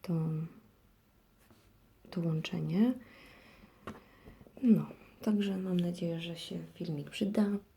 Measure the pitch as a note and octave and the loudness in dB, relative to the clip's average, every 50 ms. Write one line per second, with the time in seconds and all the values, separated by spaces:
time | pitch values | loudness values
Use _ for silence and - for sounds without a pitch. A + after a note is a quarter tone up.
0 | _ - E3+ E3 D#3+ D#3+ D#3+ D#3 D#3+ E3 - - - - - - _ - - _ | _ -2 -2 0 0 0 -2 -2 -4 -6 -10 -18 -20 -20 -20 -20 _ -20 -20 _
1 | _ _ _ _ _ _ - _ - _ - - - - - - _ _ - _ | _ _ _ _ _ _ -20 _ -20 _ -20 -20 -20 -20 -20 -20 _ _ -20 _
2 | _ - - F3+ E3+ E3 D#3+ D#3+ D#3 - - E3+ D#3 D#3 D#3+ F#3 A3 B3 C4 B3+ | _ -8 -4 -2 0 0 0 0 -2 -2 -4 -2 -2 0 4 4 4 4 4 0
3 | - - - - - - - - - - - - - - - - - - - - | -8 -18 -20 -20 -20 -20 -20 -20 -20 -20 -20 -20 -20 -20 -20 -16 -16 -16 -16 -16
4 | - - - - - - - - - - - - C4+ A#3+ A3 E3 D3 - - - | -20 -20 -20 -20 -20 -20 -20 -20 -20 -20 -12 0 6 6 6 6 6 -2 -10 -18
5 | - - - - - A3 G#3+ G3+ G3+ G3+ F#3+ F#3+ F#3 F#3+ F#3 F3 F3 F3 F3 F3 | -20 -20 -20 -6 -2 0 2 2 2 0 0 -2 -2 0 0 2 2 0 -2 -2
6 | E3+ E3+ E3 E3 E3+ E3+ E3+ E3 - - F#3 E3+ E3 D#3+ - - E3+ E3+ D#3 C#3+ | -4 -4 -4 -4 -6 -8 -8 -10 -10 -8 -8 -10 -10 -10 -10 -10 -6 -6 -4 -6
7 | D3 D3 - - G#3+ G3 G#3 A3 G#3 G3+ G3+ G3+ - _ _ | -6 -8 -4 -2 -2 0 2 2 2 2 2 -4 -6 _ _